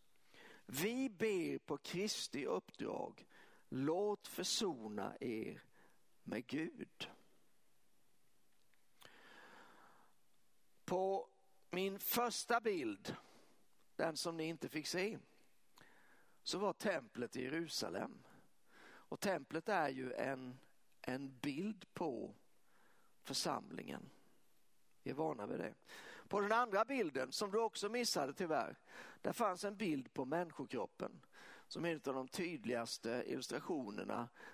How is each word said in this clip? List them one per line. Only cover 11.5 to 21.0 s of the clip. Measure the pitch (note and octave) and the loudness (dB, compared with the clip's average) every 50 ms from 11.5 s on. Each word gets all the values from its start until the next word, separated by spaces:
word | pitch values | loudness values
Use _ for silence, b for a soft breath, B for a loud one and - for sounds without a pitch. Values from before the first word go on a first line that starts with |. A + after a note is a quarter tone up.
| - - - - | -20 -20 -10 -4
min | - F3+ F#3+ G3 G3 G3 | 0 0 2 2 0 0
första | - - - A#3 A#3+ A#3+ - - - - A#3+ A#3 | 0 2 4 4 4 4 2 0 2 4 4 6
bild, | A3 A#3 G3+ E3+ C3+ A2+ G2+ - - - B B B B B B B B B B B - - - - - - | 6 4 4 4 4 2 0 -2 -4 -6 B B B B B B B B B B B -20 -20 -20 -20 -8 -2
den | - D3+ E3 D#3 | 2 2 2 2
som | D3 - F3 E3 | 2 0 -2 0
ni | E3 D#3+ | 0 0
inte | D#3+ E3 D#3 - - | -2 -2 -2 -4 -4
fick | - D#3+ D#3 | -4 -4 -2
se, | - - F3+ F#3 G#3 G#3+ C#3 - - - - - - - - - - B B B B B B B B B B B B B B B | 0 0 2 2 0 0 -4 -8 -14 -20 -20 -20 -20 -20 -20 -20 -20 B B B B B B B B B B B B B B B
så | - - F3 | -2 0 2
var | G3+ G3+ E3 | 2 2 2
templet | - - A3+ F#3 D3+ B2+ G#2+ - B2 A#2+ A2+ - | 2 2 2 2 2 0 -4 -4 -2 -2 -2 -2
i | C3 B2+ | -2 -2
Jerusalem. | B2+ C#3+ E3 E3+ D#3 - - - - - G2 - - - - - B B B B B - - - - - - - | 0 0 0 -2 -2 -2 -2 -2 0 0 -2 -2 -2 -4 -10 -18 B B B B B -20 -20 -20 -20 -20 -20 -18
Och | - - - - - - - | -18 -18 -20 -12 -10 -6 -2
templet | - G#3 F#3 D#3+ C3+ - - D#3+ - - | 2 2 2 2 0 -2 -2 -2 2 4
är | G#3 F#3 D#3 C#3 | 4 6 6 4
ju | C3+ C3 C3 B2+ B2 | 2 0 -2 -2 0
en, | - A#2+ C3 C3+ C3 C3 B2 B2+ C3+ - - - - - - - - | 2 2 2 2 0 -2 -6 -8 -10 -14 -20 -20 -20 -20 -20 -20 -8